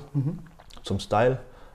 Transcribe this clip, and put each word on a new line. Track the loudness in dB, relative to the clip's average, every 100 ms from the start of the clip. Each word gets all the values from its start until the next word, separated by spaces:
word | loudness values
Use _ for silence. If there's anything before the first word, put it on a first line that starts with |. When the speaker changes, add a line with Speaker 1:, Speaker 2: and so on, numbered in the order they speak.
| 0
Speaker 1:
Mhm. | -2 -2 -4 -10 -18 -20 -14
Speaker 2:
zum | -4 -4
Style, | 2 4 4 2 -4 -18 -20